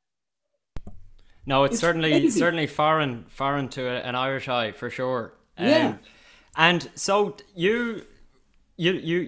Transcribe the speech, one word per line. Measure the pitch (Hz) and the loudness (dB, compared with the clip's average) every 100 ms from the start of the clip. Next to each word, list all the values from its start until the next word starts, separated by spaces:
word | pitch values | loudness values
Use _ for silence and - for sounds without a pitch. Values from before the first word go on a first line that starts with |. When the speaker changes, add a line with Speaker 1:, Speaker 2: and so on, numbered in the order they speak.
| _ _ _ _ _ _ _ - - - - - - _ - | _ _ _ _ _ _ _ -12 -12 -14 -18 -20 -20 _ 0
Speaker 1:
No, | 135 | 2
it's | 139 | 2
Speaker 2:
It's | 226 | 2
Speaker 1:
certainly, | 170 165 160 | 0 2 2
Speaker 2:
crazy. | 151 156 - | 4 4 4
Speaker 1:
certainly | 170 165 143 | 2 2 -2
foreign, | - 151 156 143 117 - | 0 2 2 0 -4 -12
foreign | - 139 143 131 | -4 -2 -2 -4
to | - | -6
a, | 127 123 123 | -6 -4 -4
an | |
Irish | 123 131 135 135 | -4 -2 -4 -4
eye, | 123 110 | -2 -2
for | 95 120 | -6 -10
sure. | - 127 127 110 - _ - | -6 -4 -4 -6 -14 _ -4
Um, | 196 | 2
Speaker 2:
Yeah. | 320 285 - - - - - _ - | 4 2 -4 -14 -20 -20 -20 _ 2
Speaker 1:
and | 165 175 - | 2 2 -2
so | - - 202 208 - - | -6 0 2 0 -4 -16
you, | 175 180 233 233 214 - - - _ _ _ _ - | -4 0 0 -2 -8 -14 -20 -20 _ _ _ _ -4
you, | 170 | -2
you, | 185 160 175 | -2 -2 -4